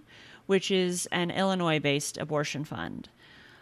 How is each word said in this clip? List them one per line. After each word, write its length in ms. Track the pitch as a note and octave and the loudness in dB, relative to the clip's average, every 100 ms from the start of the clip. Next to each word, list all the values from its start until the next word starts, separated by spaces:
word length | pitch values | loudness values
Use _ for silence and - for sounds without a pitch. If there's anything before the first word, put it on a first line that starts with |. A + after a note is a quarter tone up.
| - - - - - | -8 -20 -20 -10 2
which 260 | G3 - | 2 4
is 360 | F#3+ F3+ F3+ - | 2 2 0 -2
an 180 | F3+ F3 | -2 0
Illinois-based 880 | E3+ F#3+ F#3+ E3+ D#3 C#3+ C#3+ - - | 0 2 2 2 2 2 0 -2 -6
abortion 460 | D3 D3+ C#3+ C#3+ | -4 -2 -2 -4
fund. 440 | D3 - E2 - - _ - - - - | -6 -6 -8 -8 -14 _ -20 -20 -20 -18